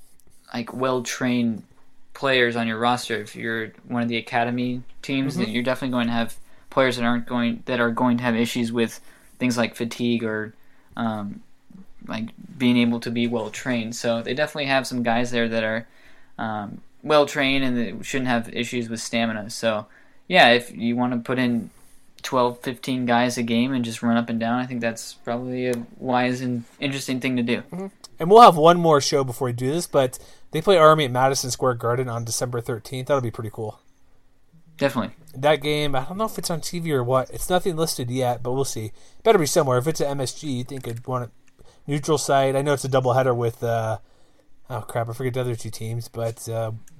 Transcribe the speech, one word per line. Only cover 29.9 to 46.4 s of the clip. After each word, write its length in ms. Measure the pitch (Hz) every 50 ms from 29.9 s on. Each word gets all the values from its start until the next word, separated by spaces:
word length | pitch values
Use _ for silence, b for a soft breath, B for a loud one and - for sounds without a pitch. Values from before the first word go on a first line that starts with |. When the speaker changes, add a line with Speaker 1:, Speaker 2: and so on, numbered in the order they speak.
| - 143 131 123 - b b b b b b b
Speaker 2:
they 80 | - 156
play 160 | - 208 196
Army 300 | 170 156 156 156 156 151
at 40 | 123
Madison 400 | 123 123 131 135 139 - - 127
Square 240 | 120 - 139 127 123
Garden 340 | 117 120 117 120 127 131 123
on 160 | 113 117 117
December 360 | 113 113 - 127 123 123 120
thirteenth. 480 | - - 123 107 - - 135 131 127 -
That'll 120 | 147 139
be 80 | 123 113
pretty 200 | - - 110 107
cool. 280 | - - 110 107 - - _ - - _ - - - - - _ _ _ _ _ - - - - -
Speaker 1:
Definitely. 380 | - 139 135 - 127 101 - - - - - -
Speaker 2:
That 260 | 127 135 147 156 139
game, 320 | 143 151 151 151 147 143 139
I 100 | 131 127
don't 120 | - 180 196
know 80 | 220
if 120 | 214 - -
it's 120 | - -
on 100 | 175 151
T 180 | - - - 175
V 140 | 165 165
or 100 | 147 131
what. 260 | 120 120 131 131 123 -
It's 200 | - 113 - -
nothing 260 | 180 180 - 196 160
listed 340 | 156 165 160 - - 127 120
yet, 320 | 123 131 127 123 123 120
but 100 | 120 123
we'll 120 | 127 135 135
see. 280 | - - 113 107 107 b b b b b b -
Better 140 | 226 220 190
be 80 | 151
somewhere. 320 | 135 - 175 151 135 123 123
If 100 | 123 160
it's 120 | 160 -
at 80 | 156 139
M 120 | 139 139
S 140 | 131 120 -
G, 140 | - - 151 131 120
you'd 100 | 123 -
think 180 | 143 131 -
it'd 200 | 123 117 120 -
want 180 | 131 127 123 123
a 400 | 120 - - - - _ b b b b b b -
neutral 280 | 143 151 - - 156 139
site. 360 | - - 143 135 135 135 131
I 80 | 135
know 120 | 139 147 143
it's 100 | 135 -
a 40 | 135
doubleheader 460 | 131 131 131 127 120 131 131 131 120
with, 300 | 117 123 117 113 - 120
uh, 340 | 117 117 113 110 110 110 - - - - - - - _ _ _ - - - - -
oh 120 | 123 110
crap, 260 | - - - 123 113 117
I 40 | 110
forget 200 | 123 135 127 120
the 60 | 127
other 160 | 127 123 117
two 140 | 113 - 113
teams, 360 | - - 113 110 117 120 117
but, 420 | - - 117 117 113 113 -